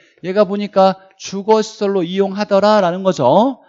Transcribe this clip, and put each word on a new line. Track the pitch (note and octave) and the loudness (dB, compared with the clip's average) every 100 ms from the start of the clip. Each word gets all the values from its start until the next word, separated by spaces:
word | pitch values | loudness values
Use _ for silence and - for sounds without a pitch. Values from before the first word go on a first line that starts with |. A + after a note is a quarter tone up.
| _ _ | _ _
얘가 | E3+ F#3+ | -4 0
보니까 | F#3+ G3+ G3+ G3+ F#3+ F#3 _ _ | 0 -2 -4 2 2 0 _ _
주거시설로 | - G3 G3 A3 G#3+ - G#3 G3 | -14 -6 0 0 0 -4 -4 -2
이용하더라라는 | E3+ F#3+ G3 G3 G#3 G3 G3+ G#3+ F3 F3+ | -4 -2 -4 -4 -2 2 4 2 2 -2
거죠. | F#3+ E3+ B2+ E3 C4 B3 | -2 0 2 2 2 -2